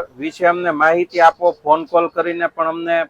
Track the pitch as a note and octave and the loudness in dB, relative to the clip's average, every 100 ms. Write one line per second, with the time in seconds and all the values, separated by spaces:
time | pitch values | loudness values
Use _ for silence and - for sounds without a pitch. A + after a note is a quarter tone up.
0 | F3 B2+ D3+ - F3 F3 F3 D3 D#3 E3+ | 2 -10 -12 -2 0 0 -2 0 2 2
1 | F3 F3 E3 - F3 E3+ D3+ D#3 D#3 E3+ | -2 4 4 4 0 -2 0 0 2 -2
2 | E3+ E3+ E3 E3+ E3 - D#3+ E3 E3+ E3+ | 0 -2 -4 -4 -6 -4 -6 -4 -4 -4
3 | D#3+ | -4